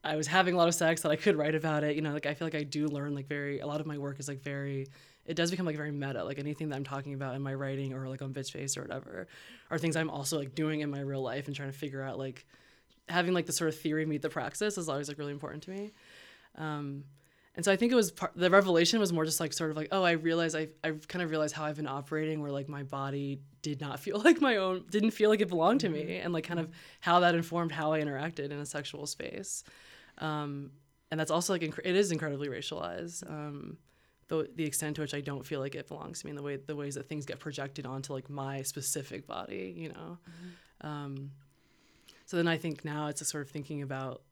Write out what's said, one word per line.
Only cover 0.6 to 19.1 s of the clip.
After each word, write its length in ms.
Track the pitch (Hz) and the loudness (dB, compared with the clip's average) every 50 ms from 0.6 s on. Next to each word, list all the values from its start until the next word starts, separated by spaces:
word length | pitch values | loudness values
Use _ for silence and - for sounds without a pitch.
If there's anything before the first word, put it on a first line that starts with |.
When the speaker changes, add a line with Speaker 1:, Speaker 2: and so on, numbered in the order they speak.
| 170 170 | 6 6
Speaker 1:
of 60 | 170 | 6
sex 260 | 170 175 160 170 165 | 4 4 4 4 4
that 100 | - 156 | 2 2
I 60 | 151 | 2
could 200 | 156 - 214 185 | 4 6 4 4
write 180 | 151 147 151 156 | 6 4 2 2
about 300 | 156 156 160 151 151 147 | 2 2 2 2 2 2
it, 120 | 151 147 | 2 2
you 60 | 151 | 2
know, 100 | 156 151 | 0 0
like, 140 | 143 151 - | -2 0 -2
I 80 | 143 151 | -2 -2
feel 100 | 143 165 | -2 -4
like 100 | 160 151 | -2 -2
I 100 | 151 147 | -2 -4
do 220 | 139 139 151 151 151 | -2 -2 0 0 0
learn, 260 | 143 143 139 147 143 | 0 -2 -2 -2 -4
like, 120 | 143 135 | -4 -4
very, 340 | 139 147 143 143 143 143 - | -4 -4 -4 -2 -2 -4 -4
a 60 | - | -4
lot 140 | 147 143 151 | -4 -4 -2
of 60 | 156 | -4
my 100 | 156 147 | -4 -4
work 240 | 143 139 139 139 143 | -4 -4 -6 -6 -6
is, 80 | 139 147 | -6 -8
like, 140 | 139 135 | -8 -6
very, 460 | - 143 139 139 139 139 139 135 135 135 - - - - - _ _ | -6 -6 -4 -4 -4 -4 -4 -4 -6 -8 -12 -20 -20 -20 -20 _ _
it 120 | - 160 | -6 0
does 140 | 160 170 170 | 2 2 2
become, 140 | 185 180 185 | 2 0 0
like, 120 | 165 151 | -2 -2
very 140 | 151 147 151 | -2 -4 -4
meta, 320 | 147 143 139 139 131 110 | -4 -4 -4 -4 -2 -4
like, 160 | 85 101 139 143 | -4 -4 -4 -4
anything 300 | 139 147 147 - 160 151 | -4 -4 -4 -4 -4 -4
that 80 | 139 | -2
I'm 80 | 135 139 | -4 -4
talking 300 | 135 139 139 139 143 139 | -4 -6 -6 -6 -6 -6
about 200 | 135 139 131 123 | -6 -4 -4 -4
in 60 | 135 | -4
my 140 | 139 135 135 | -4 -4 -4
writing 400 | 135 139 135 135 139 139 135 131 | -4 -4 -4 -2 -2 -4 -4 -4
or, 160 | 131 131 131 | -6 -6 -6
like, 100 | 135 131 | -6 -6
on 140 | 139 135 131 | -6 -6 -6
Bitch 180 | 139 135 - | -6 -8 -6
Face 240 | - 139 139 135 - | -6 -6 -4 -4 -4
or 60 | 139 | -4
whatever 440 | 139 - - 135 - - - 92 175 - - - - - - - - - | -4 -6 -8 -8 -8 -8 -10 -10 -10 -10 -14 -20 -20 -20 -20 -20 -8 -4
are 80 | 180 156 | -2 0
things 180 | 160 165 156 | 2 2 2
I'm 140 | 165 160 156 | 2 0 0
also, 280 | 147 143 139 135 165 151 | -2 -4 -2 -2 -2 -2
like, 160 | 139 135 - | -2 -4 -2
doing 260 | 160 156 156 156 151 | -2 0 0 0 0
in 100 | 151 147 | -2 -2
my 100 | 143 139 | -2 -2
real 220 | 139 139 139 135 | -4 -2 -2 -2
life 240 | 131 120 120 143 139 | -2 -2 -2 -4 -4
and 100 | 147 139 | -4 -6
trying 160 | 143 139 135 | -6 -6 -8
to 40 | 135 | -6
figure 260 | 139 156 143 135 135 | -6 -8 -6 -6 -6
out, 160 | 135 135 117 - | -6 -6 -4 -4
like, 260 | 135 135 123 - - _ - - - - _ _ _ _ _ _ _ - | -6 -6 -8 -10 -18 _ -20 -20 -20 -20 _ _ _ _ _ _ _ 0
having, 260 | 165 175 175 175 185 | 2 2 4 4 4
like, 100 | 175 165 | 2 2
the 80 | 175 | 0
sort 140 | 151 - 175 | 0 0 2
of 100 | 160 156 | 0 0
theory 300 | 156 - 160 151 156 156 | 0 -2 0 0 2 2
meet 160 | 156 151 147 | 0 0 0
the 60 | 151 151 | -2 -2
praxis 500 | - 156 123 123 - - 208 214 202 190 | -2 -2 -4 -4 -2 0 -2 0 0 -2
is 100 | 170 156 | -2 -2
always, 200 | 139 143 143 143 | -2 -2 -2 -4
like, 100 | 143 147 | -6 -6
really 140 | 147 143 | -6 -6
important 320 | 143 143 151 - - 151 - | -6 -6 -8 -8 -8 -10 -10
to 60 | - | -8
me. 200 | 190 196 202 214 - - - - - - - - - - - - _ | -8 -8 -8 -10 -12 -18 -20 -20 -20 -20 -20 -20 -20 -20 -20 -20 _
Um, 480 | - 156 156 151 147 143 139 139 139 139 - - - _ _ _ _ _ _ _ | -6 -4 -4 -4 -4 -4 -6 -6 -8 -10 -14 -20 -20 _ _ _ _ _ _ _
and 80 | - 165 | 0 4
so 80 | 196 | 4
I 40 | 190 | 6
think 140 | 185 233 240 | 6 6 6
it 40 | 262 | 6
was 160 | 240 214 175 | 6 6 4
par-, 180 | - - 185 - - | 0 -4 -4 -4 0
the 120 | 170 175 180 | 4 6 10
revelation 500 | 185 196 196 185 175 165 170 165 - 226 | 10 10 10 10 8 8 8 6 6 4
was 120 | 208 180 | 4 4